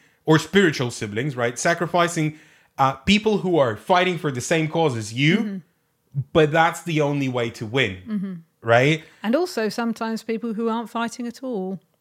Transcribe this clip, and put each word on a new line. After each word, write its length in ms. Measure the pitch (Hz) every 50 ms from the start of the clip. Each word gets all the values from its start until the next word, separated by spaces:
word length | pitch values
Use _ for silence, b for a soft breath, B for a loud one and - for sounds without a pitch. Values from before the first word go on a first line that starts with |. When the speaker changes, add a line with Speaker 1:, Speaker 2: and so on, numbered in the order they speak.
| b b b b b
Speaker 1:
or 140 | - 156 151
spiritual 520 | - - - 202 196 160 139 - 127 120
siblings, 460 | - - 117 104 101 110 135 151 127
right? 220 | 123 120 120 123 -
Sacrificing, 800 | - 170 170 170 180 160 - 175 170 170 170 170 151 156 156 B B B B B B B B -
uh, 140 | 135 135
people 460 | 135 - - 196 202 208 214 220 208 185
who 200 | 156 185 170 151
are 180 | 135 120 107
fighting 420 | - - - 185 180 180 185 180 156
for 120 | - 151
the 100 | 127 123
same 280 | 117 - 170 160 156 151
cause 280 | 156 170 165 151 120
as 160 | 113 107 104
you, 240 | 113 127 143 156 180
Speaker 2:
Mm-hmm. 200 | 208 233 208 196 185 - _ _ _ _ _ _ _ _ _ - 139 127 _
Speaker 1:
but 200 | - 170 156 147
that's 300 | 151 165 160 170 160 -
the 180 | - 175 160 151
only 280 | 147 143 147 143 139 131
way 220 | 123 123 120 117
to 160 | - - 120
win, 260 | 104 113 135 127 101 95 90 92 -
Speaker 2:
Mm-hmm. 260 | 214 202 185 196 185 170 165 _ _ _
Speaker 1:
right? 420 | - 113 117 120 131 147 160 156 - - _ _
Speaker 2:
And 140 | - 208 233
also 320 | 311 359 359 - 233 220 208
sometimes 540 | - - 233 233 220 - 226 226 226 214
people 320 | - - 226 226 233 233 214
who 140 | 214 226 226
aren't 200 | 220 233 233 214
fighting 360 | - 233 233 226 - - 240
at 160 | 233 226 -
all. 380 | 262 262 247 190 185 185 190 170 _ _ _ _